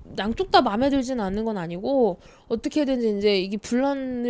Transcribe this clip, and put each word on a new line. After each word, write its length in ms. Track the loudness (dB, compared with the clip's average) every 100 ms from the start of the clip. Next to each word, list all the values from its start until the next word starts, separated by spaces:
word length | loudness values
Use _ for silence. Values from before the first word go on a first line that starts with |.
| -12 -6
양쪽 320 | -4 -2 2
다 100 | 4
마음에 300 | 4 2 2
들지는 340 | 2 0 -2
않는 200 | -2 -2 -2
건 100 | -4
아니고 640 | -6 -6 -2 2 2 0 -10 -20 -6
어떻게든지 680 | -6 -2 0 0 0 0 2
이제 200 | 2 2
이게 160 | 0 -4
분란을 720 | -2 0 0 0 -4 -4 -2